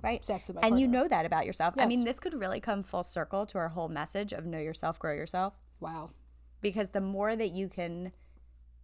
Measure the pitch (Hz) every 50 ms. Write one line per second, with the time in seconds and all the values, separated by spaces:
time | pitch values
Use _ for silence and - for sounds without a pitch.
0 | - 214 240 - - - 202 180 - - 180 - 226 226 233 254 269 254 240 247
1 | 269 254 - 170 160 170 175 156 - - - - 160 175 175 269 254 240 240 247
2 | 240 233 269 - - 359 330 254 196 185 190 214 - 233 208 202 190 - - 180
3 | 180 - - 180 151 - - 196 208 202 - 190 165 165 160 180 165 156 165 143
4 | 151 - - 196 208 202 - - 160 175 165 156 151 156 160 - - 160 165 -
5 | - 160 147 147 156 - - 180 190 202 - - - - - - 170 160 165 160
6 | 151 - - - - - - - - - - - - 208 185 220 202 190 - 202
7 | 196 190 196 196 208 214 226 220 226 190 165 185 196 180 - 185 175 170 170 175
8 | 180 185 - - - - - - - - - - - - - -